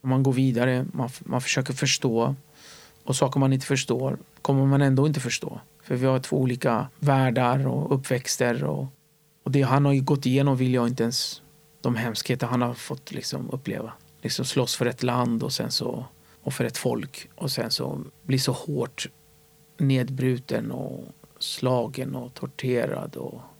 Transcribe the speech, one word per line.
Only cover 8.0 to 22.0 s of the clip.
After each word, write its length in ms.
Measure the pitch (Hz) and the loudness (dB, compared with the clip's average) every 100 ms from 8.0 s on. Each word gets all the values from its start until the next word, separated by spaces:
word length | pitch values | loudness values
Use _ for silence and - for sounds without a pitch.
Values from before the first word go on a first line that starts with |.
| 135 127 - - 123 120 | 0 -2 -2 0 0 2
Och, 220 | 143 147 135 _ _ _ _ _ | -2 -2 -6 _ _ _ _ _
och 60 | - | 0
det 120 | 139 | 2
han 220 | 131 135 | 4 6
har 80 | 143 | 6
ju 80 | 139 | 4
gått 260 | 135 143 123 | 2 2 2
igenom 300 | 131 139 127 | 4 4 2
vill 180 | 127 | 2
jag 140 | 127 120 | 2 2
inte 140 | 127 | 0
ens, 400 | 117 120 - - - _ _ _ | 0 0 -4 -8 -18 _ _ _
de 160 | 127 113 | -2 -2
hemskheter 500 | 117 104 - 120 120 | -2 -4 -2 -2 0
han 160 | 123 | 0
har 120 | 123 | 0
fått 380 | 120 - 135 - | -4 -10 -10 -10
liksom 380 | - - - - | -10 -8 -8 -6
uppleva. 420 | 131 - 107 113 - - _ | -8 -6 -6 -8 -14 -20 _
Liksom 220 | - - | -6 -4
slåss 320 | 135 - 120 - | -2 0 0 0
för 100 | 120 | -2
ett 160 | 131 | 0
land 400 | 123 123 123 113 | 0 2 0 0
och 100 | 117 | -2
sen 180 | - 113 | -4 -4
så, 340 | - 117 - - - - - | -2 -4 -6 -10 -18 -20 -10
och 120 | - | -8
för 100 | 135 | -2
ett 140 | 123 - | -4 -2
folk. 500 | 127 117 143 - - | -2 -2 -6 -14 -18
Och 160 | - 151 | -8 -6
sen 200 | 123 113 | -4 -4
så 300 | - - 147 - _ - | -4 -4 -6 -10 _ -2
bli 120 | 135 | 0
så 140 | - | 0
hårt 540 | - - 143 117 - - _ _ _ _ _ _ - | -2 -4 -4 -4 -6 -12 _ _ _ _ _ _ -2
nedbruten 920 | 139 131 127 131 131 127 - 113 113 | 2 2 0 0 0 0 -2 -4 -4
och 340 | - - - - - - - | -6 -8 -10 -14 -20 -20 -10
slagen 760 | - - 127 127 117 131 | -8 -2 0 0 0 -6